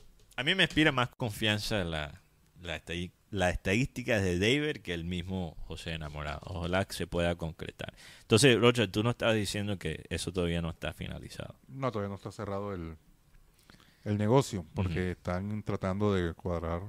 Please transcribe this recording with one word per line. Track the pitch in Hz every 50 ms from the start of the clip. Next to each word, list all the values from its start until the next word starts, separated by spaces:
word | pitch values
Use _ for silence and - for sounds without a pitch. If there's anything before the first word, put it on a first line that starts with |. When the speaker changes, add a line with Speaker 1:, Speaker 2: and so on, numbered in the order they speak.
| - - - - - _ -
Speaker 1:
a | 123 127
mí | 160 190
me | 190 170
inspira | - - 151 156 160
más | 135 127 120 -
confianza | - - 127 110 104 - 110 107 107 104 - - 113 101 87
la, | 82 82 78 76 71 - - _ _ _ _ _ _ _ 85
la | 87 85 78 78 -
estadi-, | - 85 87 90 87 _ _ _ -
la | 107 95 90 90
estadística | 85 - - 95 101 120 139 - - 127 120 123 117 101
de | 98 92 87 87
David | 101 117 139 147 147 151 143 101
que | - 90 87
el | 85 82
mismo | 87 90 87 85 95 95 92 87 78 - - -
José | - 82 - - 85 82
Enamorado. | 80 78 73 73 76 73 76 73 73 -
Ojalá | - 92 85 85 85 90 95 98
que | - -
se | - 85
pueda | - - 87 85 85 87
concretar. | 87 82 80 - - - - - - - - - - - - - -
Entonces, | - - - 139 143 131 117 95
Rocha, | 117 123 120 123 104
tú | 92 92 107 110
no | 120
estabas | 113 - - 113 110
diciendo | 107 98 - - 104 101 104 98
que | 85 - 80 78 - - -
eso | 90 - - - 92
todavía | 92 87 85 85 85
no | 85 82
está | - - - 82
finalizado. | - - - - 76 - - - - - - - - _ _
Speaker 2:
No, | - 131 135 135 123
todavía | 107 104 101 98
no | 98
está | 95 - 107
cerrado | - - 104 101 98 98 101 101 98
el, | 87 82 82 78 - _ - - _ _ _ - - - _ _ _ _ - - _ - - _ _ -
el | 107 104
negocio, | 101 104 107 127 139 - - 107 92 78 - -
porque | - 92 90 80 90
Speaker 1:
Ujú. | 92 90
Speaker 2:
están | 85 - - 90 90 90 98 104 107 104 -
tratando | - 101 - 98 95 92 101 107 104 98
de | 92 87 82 80
cuadrar, | - - 90 85 82 85 80 85 85 101